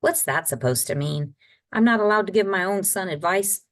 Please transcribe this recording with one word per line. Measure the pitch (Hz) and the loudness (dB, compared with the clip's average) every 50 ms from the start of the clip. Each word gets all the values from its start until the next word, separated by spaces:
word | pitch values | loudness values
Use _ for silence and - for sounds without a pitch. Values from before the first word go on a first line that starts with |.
What's | - - 339 - - | 0 0 0 0 -2
that | - 135 151 165 - | -2 -2 -2 -2 -2
supposed | - 123 127 127 127 123 - | -6 -2 0 0 0 0 -2
to | - - | -4 -2
mean? | 143 143 147 147 147 143 147 143 _ _ _ _ _ _ _ | -4 -2 -2 -2 -4 -6 -6 -8 _ _ _ _ _ _ _
I'm | - 220 220 | 0 2 4
not | 233 233 226 | 4 4 4
allowed | 214 208 214 214 208 | 4 2 2 2 0
to | 190 | 0
give | 185 220 208 | 2 0 2
my | 196 196 190 180 | 2 2 0 0
own | 185 202 202 190 | 0 0 0 -2
son | 190 - 208 190 185 | -2 -2 -2 -4 -4
advice? | 160 147 156 170 180 196 202 196 - - _ _ | -4 -2 -2 0 0 0 0 0 -4 -6 _ _